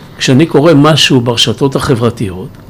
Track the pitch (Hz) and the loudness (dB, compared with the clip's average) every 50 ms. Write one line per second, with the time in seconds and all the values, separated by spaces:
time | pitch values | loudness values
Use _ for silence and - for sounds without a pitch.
0 | - - - - - - 131 127 170 160 - 147 139 - 107 139 147 160 151 139 | -20 -20 -14 -6 -2 0 2 2 2 2 2 2 2 4 4 4 4 4 2 2
1 | - - 156 127 117 123 117 110 - - 107 - 143 139 139 143 - - 139 110 | 2 2 2 0 0 0 -2 -2 -2 -4 -2 -2 -4 -4 -2 -4 -2 -2 -2 0
2 | 120 113 117 - 117 95 87 92 98 - - - - | -2 -2 -2 -4 -8 -8 -8 -12 -14 -16 -18 -20 -20